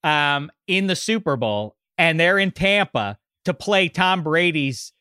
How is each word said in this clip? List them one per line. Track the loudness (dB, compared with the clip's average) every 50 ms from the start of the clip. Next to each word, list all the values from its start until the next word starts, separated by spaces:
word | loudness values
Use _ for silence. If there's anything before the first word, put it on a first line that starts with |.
um, | 2 2 2 2 2 2 0 -2 -4 -8 _ _ _
in | -2 0 0 2 0
the | -2
Super | -2 0 -2 -2 0 0 -2 -2
Bowl, | 0 -2 -2 -2 -2 -4 -6 _ _ _ _ _
and | 0 0 2 2 2
they're | 2 2 2 2
in | 0 -2
Tampa | -2 0 0 2 2 2 0 0 -2 -4 -4 -4 -6 _ _ _ _ _ _
to | -6 -6
play | -6 -2 0 2 2 2 0
Tom | 0 0 0 2 2 0 0
Brady's | 0 0 2 2 2 0 0 -2 -2 -4 -6 -12 -16 _ _